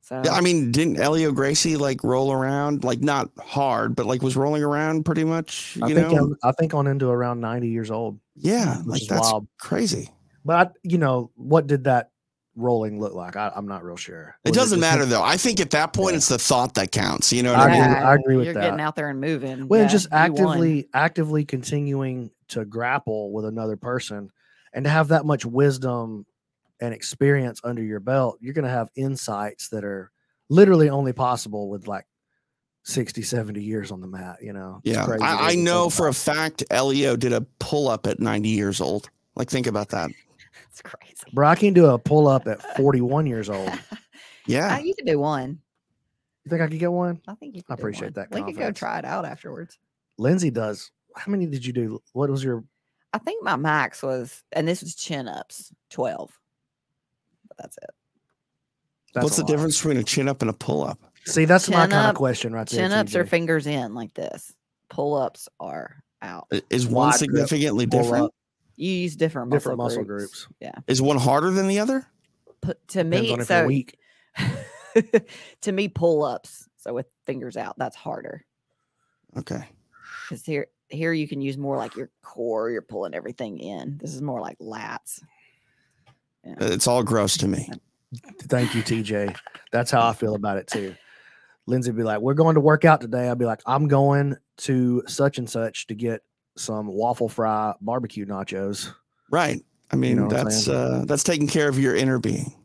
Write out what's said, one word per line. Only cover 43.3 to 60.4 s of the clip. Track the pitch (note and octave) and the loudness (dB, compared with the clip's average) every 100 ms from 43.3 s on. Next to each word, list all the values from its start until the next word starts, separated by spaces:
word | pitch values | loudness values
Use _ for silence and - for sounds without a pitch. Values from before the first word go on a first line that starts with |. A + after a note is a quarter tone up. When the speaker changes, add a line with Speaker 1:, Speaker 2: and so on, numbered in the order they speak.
| A2+ G#2 | -2 -4
Speaker 3:
old. | G2 F#2+ | -4 -4
Speaker 1:
<laughs> | - - G#3+ _ - - - - | -8 -14 -20 _ -20 -20 -16 -2
Speaker 2:
Yeah. | B2 F#3+ C4+ | 0 0 0
Speaker 1:
Uh, | |
you | D#4 G4 | -2 -4
can | C4 | 0
do | D3+ | 2
one. | C#3+ C#3+ B2+ E3 _ _ _ _ _ _ _ _ - | 2 -2 -4 -10 _ _ _ _ _ _ _ _ -4
Speaker 3:
You | |
think | E3 | -2
I | D#3+ | 0
could | D#3 | 0
get | F3 | -2
one? | F3 F3 E3+ - | 0 -2 -4 -12
Speaker 1:
I | G#3 | -18
think | D4 G3 | -18 -18
you | - | -12
Speaker 3:
I | |
Speaker 1:
could | B2+ | -8
do | |
Speaker 3:
appreciate | G#2+ G2 G#2 | -8 -8 -10
Speaker 1:
one. | |
Speaker 3:
that | - - | -10 -10
Speaker 1:
We | G#3 | -8
could | - - | -8 -6
go | |
Speaker 3:
confidence. | A3+ G#3 | -8 -6
Speaker 1:
try | - E3+ | -6 -6
it | C3 | -6
out | F#3+ E3 | -8 -8
afterwards. | E3 - C#3 E3+ _ _ _ _ - | -12 -14 -16 -16 _ _ _ _ -2
Speaker 3:
Lindsay | A#2+ F#3 E3+ | 2 2 2
does. | A#2 A2 G#2 - _ _ - | -2 -4 -6 -12 _ _ -16
How | - | -4
many | G3+ E3+ | -2 -2
did | C#3 B2 | -4 -6
you | |
do? | B2 A#2 A2 _ | -4 -4 -6 _
What | B2+ C#3+ | -4 -2
was | C3+ | -2
your | C3 A#2+ A2+ _ _ _ _ | -2 -6 -8 _ _ _ _
Speaker 1:
I | A3 | -8
think | - A4+ | -6 -6
my | A3 D3 | -4 -2
max | D3+ D3+ B2+ - | 2 0 0 -4
was, | C#3 C3 B2 - _ | -6 -6 -8 -14 _
and | - D#3+ | -4 -2
this | F#3 | -4
was | E3+ - | -6 -14
chin-ups, | - D3 A#2+ D#2 - - - _ _ | -10 -8 -8 -12 -14 -18 -20 _ _
twelve. | - B2 D#2+ - _ _ _ _ _ _ _ _ _ _ _ _ | -6 -6 -6 -12 _ _ _ _ _ _ _ _ _ _ _ _
But | - | -20
that's | - - | -20 -18
it. | - - _ _ _ _ _ _ _ _ _ _ _ | -20 -20 _ _ _ _ _ _ _ _ _ _ _
Speaker 3:
That's | B2 | -2
Speaker 2:
What's | C3+ D#3 | 0 0
Speaker 3:
a | |
Speaker 2:
the | - | 2
Speaker 3:
lot. | |
Speaker 2:
difference | D3+ D#3+ C#3+ | 2 2 0
between | D#3 C3+ | 0 0
a | |
chin-up | G#2+ - C#3 C3+ | 0 0 0 0